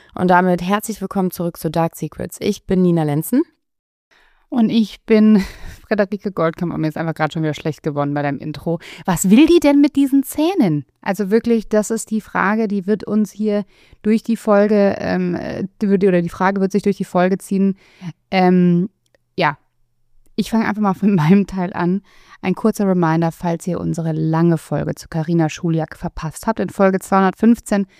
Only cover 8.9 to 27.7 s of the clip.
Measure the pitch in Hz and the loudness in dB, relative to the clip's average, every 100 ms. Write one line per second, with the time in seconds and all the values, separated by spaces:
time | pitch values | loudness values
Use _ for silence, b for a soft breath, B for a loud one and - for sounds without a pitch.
8.9 | B - 170 190 220 320 339 285 285 294 | B -4 0 2 4 4 4 4 4 2
9.9 | - 277 277 262 - 320 392 202 147 - | 2 2 0 0 -2 -2 0 0 -2 -6
10.9 | _ - 190 196 220 233 226 208 214 214 | _ -6 -4 0 0 2 -2 0 -2 0
11.9 | 226 - 220 - 180 185 220 220 202 180 | -4 -4 -6 -4 -2 0 0 -2 -4 -4
12.9 | 214 - 214 208 - 214 208 202 b b | -4 -2 -2 -2 -4 -2 -2 -4 b b
13.9 | b 208 220 - 226 - 202 208 208 196 | b 0 0 0 -2 2 4 4 4 2
14.9 | - - 185 180 175 - - 190 - 208 | 0 -2 -2 -2 -4 -6 -8 -8 -4 0
15.9 | 196 196 180 170 - 190 196 190 202 202 | 2 2 2 0 -2 -2 0 -2 0 0
16.9 | 196 190 180 180 190 - 196 196 190 B | -2 -2 0 0 0 -2 0 0 -2 B
17.9 | B 180 - _ 190 180 185 180 175 185 | B -16 -16 _ 2 4 6 4 2 0
18.9 | _ _ _ _ - 151 143 _ _ _ | _ _ _ _ -2 -2 -2 _ _ _
19.9 | _ _ _ _ - - 226 220 208 202 | _ _ _ _ -6 -2 -2 -2 0 -2
20.9 | 185 196 196 151 196 190 190 175 - 175 | 0 0 2 4 4 2 -4 -6 -4 -2
21.9 | 196 b b b b 185 180 220 - 196 | -2 b b b b -6 -2 -2 0 0
22.9 | 180 165 160 165 - 175 170 - 170 165 | 2 2 2 -2 -2 -6 -4 -4 -6 -4
23.9 | 160 165 156 160 160 170 165 - 147 - | -4 -4 -2 0 2 2 2 -2 -4 -4
24.9 | - - 165 160 170 156 - 175 165 156 | -8 -8 -6 -2 0 0 -2 -4 -2 -4
25.9 | - 165 - 160 - - 220 190 - 190 | -8 -12 -8 -10 -6 -6 -4 -4 2 2
26.9 | 190 - 196 190 - 220 233 - | 2 0 2 2 2 2 2 0